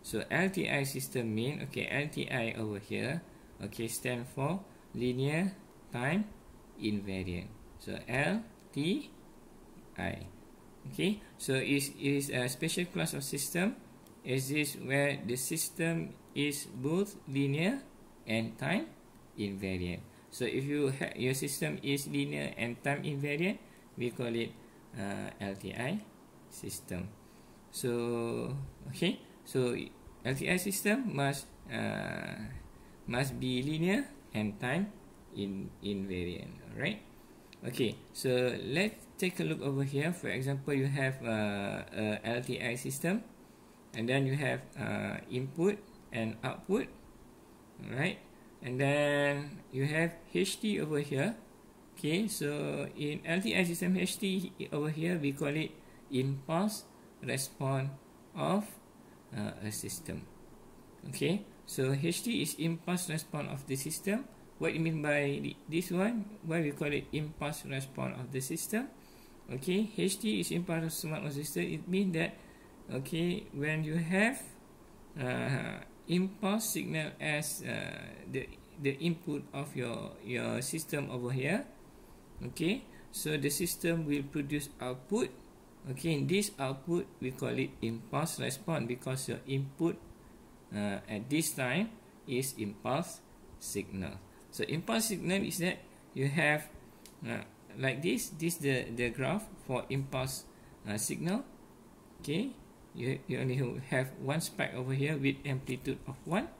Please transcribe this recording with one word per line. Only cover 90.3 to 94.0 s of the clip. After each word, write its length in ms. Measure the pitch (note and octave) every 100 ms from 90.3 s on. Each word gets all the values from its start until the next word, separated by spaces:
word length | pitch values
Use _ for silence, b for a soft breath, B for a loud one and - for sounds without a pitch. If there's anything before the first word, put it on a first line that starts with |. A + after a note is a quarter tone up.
| - - - -
uh, 240 | G#2 G#2 G2 -
at 200 | G#2+ B2+
this 220 | D3+ D#3+
time 380 | - B2 D3 A3+ - - - -
is 280 | B2 C3+ -
impulse 640 | G#2 G#2+ - C#3 F3 - - - - -
signal. 580 | - G2+ F#2+ F#2+